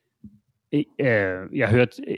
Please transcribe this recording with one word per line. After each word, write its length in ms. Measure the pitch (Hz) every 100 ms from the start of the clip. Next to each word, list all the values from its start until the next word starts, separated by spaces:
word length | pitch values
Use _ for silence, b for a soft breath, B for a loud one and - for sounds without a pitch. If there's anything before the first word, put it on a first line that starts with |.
| b _ - - _ _ _
øh, 840 | 147 - - 135 110 98 92 95 135
jeg 100 | 110
har 80 | 120
hørt, 180 | 120 - 277